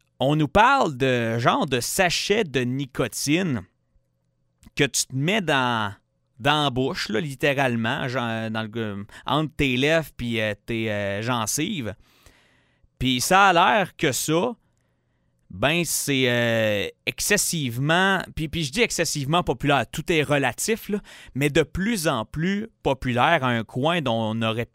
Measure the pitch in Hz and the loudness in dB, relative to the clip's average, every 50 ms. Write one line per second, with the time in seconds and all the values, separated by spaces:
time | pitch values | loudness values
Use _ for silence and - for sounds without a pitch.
0 | _ _ _ - 123 135 151 156 151 135 - 202 214 247 277 277 247 196 139 123 | _ _ _ -2 0 2 2 2 2 2 4 6 6 6 6 4 2 0 -2 0
1 | 135 131 127 120 117 113 113 117 117 160 202 233 254 151 127 123 113 - - - | 0 2 2 2 0 0 -2 0 2 2 2 2 0 0 -2 -2 -2 -2 0 2
2 | 190 175 - - - - 202 220 220 156 127 135 123 123 123 135 143 127 - - | 2 2 0 0 -2 0 0 0 0 0 -2 -2 -2 -2 -2 -4 -6 -6 -4 -4
3 | 143 113 - - - 135 147 175 196 175 131 107 95 - _ _ _ _ _ _ | -4 -4 -4 -4 -2 0 0 2 2 0 -2 -4 -6 -8 _ _ _ _ _ _
4 | _ _ _ _ _ _ _ _ _ _ _ _ - - - - 143 135 - - | _ _ _ _ _ _ _ _ _ _ _ _ -20 -10 -4 -2 -2 0 0 -2
5 | - - 127 131 139 165 202 226 185 151 151 135 127 123 120 113 107 101 101 - | -2 -2 -4 -2 0 0 0 0 0 0 0 2 2 2 0 0 -2 -4 -6 -10
6 | _ _ _ _ _ _ _ - 107 139 147 151 147 143 123 127 131 135 185 - | _ _ _ _ _ _ _ -4 0 0 2 2 2 0 0 0 -2 -2 -2 -4
7 | - - 202 - 180 147 135 - - 147 139 135 139 131 120 117 113 113 135 151 | -6 -4 -2 -2 -2 -4 -4 -2 0 0 2 2 0 0 0 0 0 -2 -2 -2
8 | 143 131 120 131 120 117 113 113 113 110 110 113 110 107 104 117 113 107 101 101 | -4 -4 -4 -4 -4 -4 -4 -4 -6 -6 -6 -6 -6 -6 -6 -6 -6 -6 -6 -8
9 | 101 - - - - - 127 147 156 143 - - 151 135 127 123 135 147 160 165 | -10 -12 -16 -12 -6 -2 -2 0 -2 -2 -2 -2 0 0 2 2 2 2 2 2
10 | 156 - - - 123 120 117 110 110 107 104 - _ - 120 113 113 110 104 104 | 0 -4 -8 -8 -6 -4 -2 -2 -2 -2 -4 -6 _ -6 -4 -4 -2 -2 -2 -2
11 | 101 98 98 101 110 120 127 117 110 104 - - 151 202 226 165 117 101 90 - | -2 -4 -4 -4 -4 -4 -4 -2 -2 -4 -4 -4 -4 -4 -4 -6 -8 -8 -10 -12
12 | _ _ _ _ _ - _ _ _ _ _ _ _ _ _ _ _ _ _ - | _ _ _ _ _ -20 _ _ _ _ _ _ _ _ _ _ _ _ _ -4
13 | 127 131 127 123 - - 185 190 202 196 180 165 180 214 247 214 185 - - - | 0 0 0 0 2 4 4 6 6 6 6 6 6 4 4 2 0 -2 -4 -2
14 | - 147 120 - - - 156 165 190 247 233 - _ _ _ _ _ _ _ _ | 0 0 0 0 -2 0 0 2 0 0 -4 -6 _ _ _ _ _ _ _ _
15 | _ _ _ _ _ _ _ _ _ - - 92 113 139 160 175 170 147 - - | _ _ _ _ _ _ _ _ _ -18 -8 -2 0 0 2 2 0 0 -2 -4
16 | - - 143 131 131 123 120 120 120 117 113 113 110 107 104 101 90 - - _ | -2 0 2 2 4 4 2 2 2 2 2 2 2 2 0 0 -2 -4 -8 _
17 | - - - - - - 208 202 - - - 165 143 123 113 123 139 151 160 175 | -8 -8 -6 -4 0 0 2 2 2 0 -2 -2 -4 -4 -4 -2 0 2 2 2
18 | 190 196 196 175 - - 131 - 156 156 - 165 160 135 127 214 240 - - - | 2 2 2 0 -2 -6 -8 -8 -6 -6 -4 -4 -6 -4 -2 0 -2 0 0 -2
19 | 170 - - 151 135 127 160 175 - - 143 117 - 139 147 135 113 - - - | -2 -2 -2 -4 -2 0 0 0 0 0 -2 -2 0 2 2 2 0 -2 -6 -8
20 | 151 - 175 156 143 127 147 143 139 127 120 - - - 220 214 - - 202 202 | -4 0 0 0 2 2 2 2 2 0 -2 -2 -2 -2 -2 -4 -4 -6 -6 -6
21 | - - - - - - - 127 143 151 135 165 151 147 - 165 185 220 240 202 | -6 -8 -20 -20 -18 -10 -6 -2 -2 0 2 2 2 2 0 -4 -2 -2 -2 -2
22 | 156 160 143 117 107 - - 151 160 185 196 202 220 - _ _ - 147 139 - | 0 0 0 -2 -2 -4 -4 -4 -2 -2 -2 -2 -4 -8 _ _ -2 -2 -2 0
23 | - 127 120 120 123 156 170 156 131 127 120 117 110 - - 127 127 156 175 175 | 0 -2 2 4 4 4 4 4 2 2 0 0 -2 -4 -4 -2 0 0 0 0
24 | 147 127 113 113 113 107 110 113 113 113 110 117 117 - | 0 0 0 0 0 -2 -2 0 0 0 0 -2 -4 -8